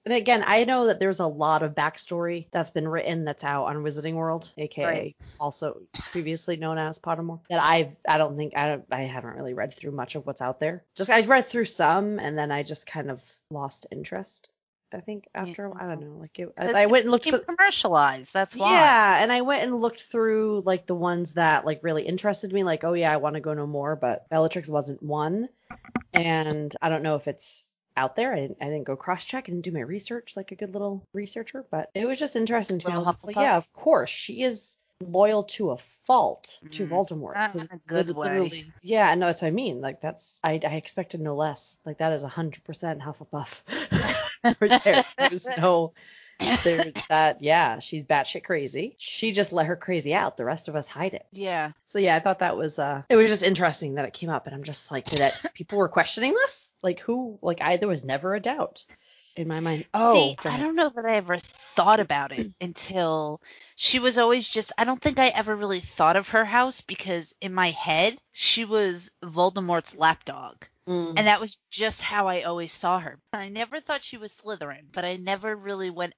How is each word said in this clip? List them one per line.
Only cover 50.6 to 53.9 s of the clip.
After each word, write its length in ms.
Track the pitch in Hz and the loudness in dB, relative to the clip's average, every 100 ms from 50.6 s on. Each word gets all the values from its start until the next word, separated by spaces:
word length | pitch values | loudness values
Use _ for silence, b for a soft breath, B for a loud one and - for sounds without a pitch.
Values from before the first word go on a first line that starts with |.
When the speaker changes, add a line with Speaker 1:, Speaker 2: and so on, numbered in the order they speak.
| - | -6
Speaker 1:
of 80 | 151 | -8
us 120 | 139 | -8
hide 260 | 143 190 | -6 -6
it. 120 | - - | -8 -14
Speaker 2:
Yeah. 400 | 190 196 170 151 - - | -10 -4 -4 -4 -10 -6
Speaker 1:
So, 120 | 208 | 0
yeah, 160 | 185 165 | 4 4
I 40 | |
thought 200 | 196 190 | 2 0
that 180 | 175 113 | 0 -2
was, 220 | 151 151 | -4 -4
uh, 240 | 143 139 - | -4 -4 4
it 60 | 220 | 8
was 140 | 220 | 8
just 140 | 208 | 6
interesting 520 | 185 170 175 - 151 | 2 4 2 0 -6